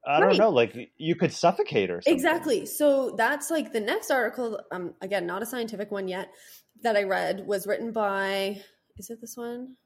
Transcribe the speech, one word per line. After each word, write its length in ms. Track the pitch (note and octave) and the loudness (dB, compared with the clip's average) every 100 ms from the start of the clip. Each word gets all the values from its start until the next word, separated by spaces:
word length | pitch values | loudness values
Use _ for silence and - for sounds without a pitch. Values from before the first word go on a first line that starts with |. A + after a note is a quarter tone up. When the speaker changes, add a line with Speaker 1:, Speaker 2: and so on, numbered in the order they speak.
| - | 2
Speaker 1:
I 140 | D3 | 4
don't 100 | G3 | 6
Speaker 2:
Right. 80 | F#3 | 6
Speaker 1:
know, 100 | A3 | 6
like, 220 | C#3+ A#2 G#2+ | 6 4 0
y-, 140 | - _ | -16 _
you 180 | D#3+ E3+ | -2 0
could 180 | E3 | 0
suffocate 560 | - E3+ F#3 G#4 C3 F#2 | 4 2 2 0 2 0
or 120 | F2 | 0
something. 120 | - D4 | 2 2
Speaker 2:
Exactly. 500 | D4+ E4 D#4 G#3+ - | 2 0 0 -2 -2
So 460 | - D4 C#4 B3+ G#3 | 2 4 4 0 0
that's, 320 | A#3 D4 - | 0 0 -2
like, 220 | D#4+ A3 | -4 -2
the 80 | A3+ | -4
next 280 | G#3 F#4 - | -2 -4 0
article, 500 | C4+ A#3 B3 A#3 G#3+ - | 0 0 -2 -6 -6 -8
um, 240 | F3+ F3 - | -8 -8 -10
again, 240 | F#3+ G3+ F3 | -4 -4 -2
not 160 | F3+ | -6
a 40 | A3+ | -6
scientific 440 | B3+ A3+ G#3 G#3 | -6 -6 -8 -8
one 160 | G3 F#3+ | -6 -6
yet, 220 | F#3 F#3+ - - - _ _ | -6 -8 -14 -20 -20 _ _
that 140 | A#3 G#3 | 0 2
I 80 | |
read 440 | G3 F#3 F3 F#3+ G3 | 2 0 0 -4 -2
was 180 | G3+ G3 | -4 -2
written 240 | G#3 A#3 | -4 -2
by, 720 | A3+ G#3 G3 G3 G3 G3 G3+ - _ _ - | -2 -2 0 -2 -2 -2 -6 -14 _ _ -20
is 120 | G3+ | -16
it 100 | A#3 | -14
this 160 | A#3 - | -14 -12
one? 400 | A#3 A#3+ B3+ B3+ | -10 -10 -12 -18